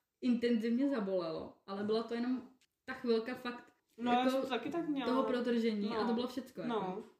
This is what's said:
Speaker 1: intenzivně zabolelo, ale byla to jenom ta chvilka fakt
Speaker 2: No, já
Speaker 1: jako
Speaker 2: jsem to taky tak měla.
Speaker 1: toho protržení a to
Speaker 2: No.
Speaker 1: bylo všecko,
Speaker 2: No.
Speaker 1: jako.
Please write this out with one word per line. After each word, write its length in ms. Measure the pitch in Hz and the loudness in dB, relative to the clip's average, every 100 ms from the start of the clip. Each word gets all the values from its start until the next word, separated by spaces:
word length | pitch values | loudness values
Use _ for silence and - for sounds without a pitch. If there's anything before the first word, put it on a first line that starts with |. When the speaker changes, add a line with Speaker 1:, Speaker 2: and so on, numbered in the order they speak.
| _ - | _ -4
Speaker 1:
intenzivně 680 | 254 233 240 233 226 240 277 | 2 4 4 2 2 2 2
zabolelo, 640 | 269 196 185 165 160 160 - - | 2 0 0 0 -4 -8 -14 -10
ale 180 | 196 208 | -4 0
byla 180 | 220 | 0
to 120 | 233 233 | 0 -2
jenom 280 | 247 254 - - _ _ - | 0 -2 -4 -20 _ _ -12
ta 80 | |
chvilka 420 | 262 240 226 233 247 | -6 0 2 0 -6
fakt 300 | 247 240 - _ _ - | -8 -10 -14 _ _ -6
Speaker 2:
No, 120 | 240 | 2
já 60 | 240 | 4
Speaker 1:
jako 120 | 254 | 4
Speaker 2:
jsem 100 | 262 | 2
to 60 | - | 0
taky 220 | 240 311 | -2 -2
tak 180 | 339 302 | -4 -2
měla. 180 | 277 240 | -2 0
Speaker 1:
toho 120 | 262 | 2
protržení 720 | 226 247 240 233 226 208 208 226 | 2 0 2 2 2 0 -2 0
a 40 | |
to 60 | 233 | 0
Speaker 2:
No. 80 | 233 | 0
Speaker 1:
bylo 140 | 247 | 0
všecko, 340 | - - - 233 | -4 -8 -8 -4
Speaker 2:
No. 100 | 226 | -2
Speaker 1:
jako. 300 | 185 190 226 _ | -2 -6 -10 _